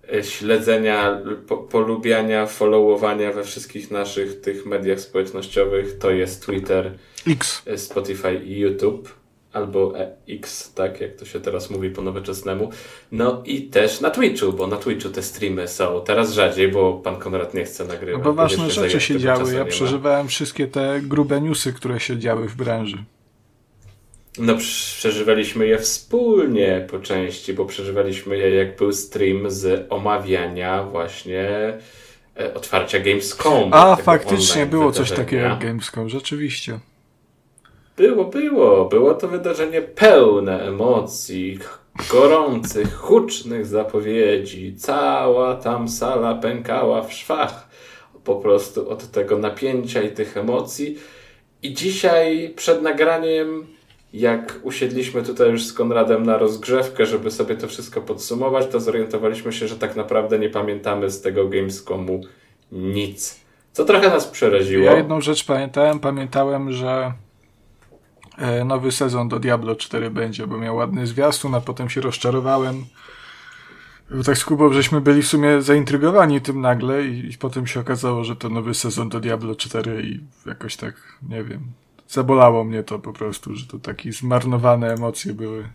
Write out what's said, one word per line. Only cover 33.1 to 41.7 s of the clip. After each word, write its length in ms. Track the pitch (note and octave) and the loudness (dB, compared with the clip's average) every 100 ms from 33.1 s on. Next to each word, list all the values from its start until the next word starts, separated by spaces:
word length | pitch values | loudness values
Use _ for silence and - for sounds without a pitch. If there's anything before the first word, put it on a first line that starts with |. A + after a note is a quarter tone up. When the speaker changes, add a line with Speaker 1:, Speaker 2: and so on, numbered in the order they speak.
| G2+ - - D#3 C#3 G2 | 0 -2 0 4 4 8
Speaker 2:
A, 240 | D#3 F#3 F#3 | 10 10 8
Speaker 1:
tego 100 | - | 6
Speaker 2:
faktycznie 480 | D#3+ - - - D#3 | 4 4 2 2 2
Speaker 1:
online 80 | C#3+ | 2
Speaker 2:
było 220 | D#3+ D3 | 4 4
coś 180 | B2+ B2+ | 4 0
Speaker 1:
wydarzenia. 160 | - A#2+ | 0 0
Speaker 2:
takiego 180 | C3 | 0
jak 160 | A#2+ A#2+ | 0 0
Gamescom, 500 | A#2 A#2 - - A2+ | -2 -4 -6 -8 -6
rzeczywiście. 720 | C3 - D3 D3 - - A2+ _ _ _ _ _ _ _ _ _ _ _ - | -6 -6 -6 -6 -6 -10 -12 _ _ _ _ _ _ _ _ _ _ _ 4
Speaker 1:
Było, 280 | A3+ A3+ F#3 | 4 4 0
było. 600 | C#4 D4+ C#4 A2 F#2+ F2+ | -2 0 4 6 6 6
Było 280 | G#2+ C#3 | 6 4
to 140 | D#3+ F3+ | 4 -2
wydarzenie 540 | F3 F3 D#3 D#3+ D#3+ | -2 -4 -2 -2 -2
pełne 800 | - - G#3+ D#3+ A2+ G2+ G2 F#2 F#2+ | -4 6 10 10 8 6 0 -2 -4
emocji, 920 | G2 A#2 A2+ F#2 - - F#2 F#2 F#2+ | 0 2 2 0 -10 -8 -6 -6 -8
k-, 460 | - | -14